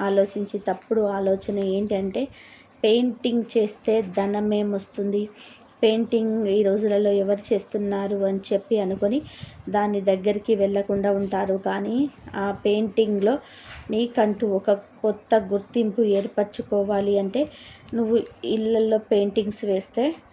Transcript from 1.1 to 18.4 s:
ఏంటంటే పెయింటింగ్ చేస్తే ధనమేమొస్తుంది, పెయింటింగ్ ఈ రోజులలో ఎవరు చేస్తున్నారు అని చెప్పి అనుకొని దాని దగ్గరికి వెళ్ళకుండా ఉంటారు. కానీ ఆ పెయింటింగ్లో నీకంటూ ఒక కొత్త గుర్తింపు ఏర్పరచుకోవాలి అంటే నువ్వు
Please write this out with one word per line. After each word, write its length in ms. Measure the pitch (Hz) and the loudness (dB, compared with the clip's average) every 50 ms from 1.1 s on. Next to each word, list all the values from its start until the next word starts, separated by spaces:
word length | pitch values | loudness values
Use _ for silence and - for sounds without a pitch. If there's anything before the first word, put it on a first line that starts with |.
| 196 196 190 190 196 196 - - 202 202 196 | 0 -2 0 0 0 -2 -2 -4 -4 -2 -2
ఏంటంటే 580 | 190 190 196 208 202 208 190 196 190 190 226 269 - - - - - - - - _ _ - | -2 -2 -2 -2 -2 -2 -2 -2 -4 -4 -4 -6 -6 -8 -20 -20 -20 -20 -20 -20 _ _ 0
పెయింటింగ్ 640 | - 214 220 240 247 247 - - - 247 233 233 220 | 2 4 4 4 2 0 -2 -2 -4 0 0 0 -2
చేస్తే 500 | 226 - 233 208 208 - - - 226 220 226 202 185 180 | 0 0 0 0 0 -4 -6 -2 0 0 0 0 -2 -2
ధనమేమొస్తుంది, 1080 | 196 196 202 208 208 208 208 208 208 208 202 202 196 196 - - 214 202 202 202 208 208 208 - - - - - - - - - - | -2 -2 0 0 -2 0 0 0 0 0 0 -2 -4 -6 -8 -8 -6 -4 -2 -2 -2 -4 -4 -10 -20 -20 -20 -20 -20 -20 -18 -4 2
పెయింటింగ్ 520 | 233 220 220 226 233 - 233 226 226 220 220 226 214 | 2 2 4 2 0 0 0 0 0 0 0 0 0
ఈ 120 | 196 196 214 | 2 2 4
రోజులలో 500 | 202 196 196 214 220 208 202 202 208 202 | 4 4 2 2 2 2 2 2 4 4
ఎవరు 300 | 202 196 196 196 202 202 - - 220 | 2 2 2 2 0 -2 0 -2 -2
చేస్తున్నారు 600 | 196 - - - 208 202 202 202 196 196 196 208 | -2 -2 -4 -6 -4 -4 -2 -2 -2 -2 -2 -2
అని 220 | 196 196 196 196 190 | 0 0 0 0 -2
చెప్పి 360 | 190 - 208 196 - - 226 208 | -2 -2 -2 -2 0 0 0 0
అనుకొని 380 | 196 185 196 190 202 202 247 302 - - - - - - - - - 196 | 0 -2 -2 0 0 0 0 0 -4 -6 -16 -18 -18 -18 -18 -16 -12 -4
దాని 320 | 190 208 208 208 202 202 | -2 0 0 0 0 0
దగ్గరికి 540 | 190 196 190 190 185 208 202 208 - - 220 | 2 2 0 2 2 0 0 0 0 0 2
వెళ్ళకుండా 560 | 196 196 202 202 202 202 - 202 196 196 202 | 2 2 2 2 0 0 0 0 0 2 2
ఉంటారు. 440 | 196 196 202 190 196 190 196 196 190 | 2 0 0 -2 -2 -2 0 0 -2
కానీ 400 | 190 190 190 190 202 202 214 226 262 294 277 - - - - - | -2 0 -2 -2 -2 -2 -2 0 0 0 -2 -4 -12 -18 -12 -6
ఆ 120 | 196 196 202 | -4 -4 -4
పెయింటింగ్లో 840 | 196 - - 208 208 214 226 202 - 220 220 214 208 196 196 214 269 294 - - - - - - - - - - | -4 -2 0 0 2 2 0 0 2 2 2 2 2 2 2 2 2 0 -4 -12 -20 -20 -20 -20 -18 -18 -10 -4
నీకంటూ 560 | 220 220 240 240 - 247 214 214 202 202 226 208 | -2 -2 -2 0 2 2 2 2 2 -2 -2 0
ఒక 220 | 190 190 190 214 202 202 - - - - | 0 0 2 0 0 0 -2 -16 -12 -2
కొత్త 340 | - 214 208 214 - - 233 220 196 190 | -2 -2 -2 -2 -2 2 2 2 2 0
గుర్తింపు 500 | 202 196 196 - - 240 226 214 190 240 | -4 -4 -4 -2 -2 0 0 0 0 0
ఏర్పరచుకోవాలి 1120 | 226 208 196 196 196 - - 208 208 202 - - - - 214 202 196 202 208 202 202 202 202 196 | 2 2 2 0 0 -2 -2 -2 -2 -2 -4 -10 -6 -2 0 0 0 0 0 0 2 2 2 2
అంటే 240 | 196 190 196 254 302 294 - - - - - - - - - | 0 0 -2 -2 -2 -4 -6 -20 -20 -20 -20 -20 -14 -6 -2
నువ్వు 240 | 233 226 214 233 233 - - - - | -2 0 2 2 2 0 -2 -10 -10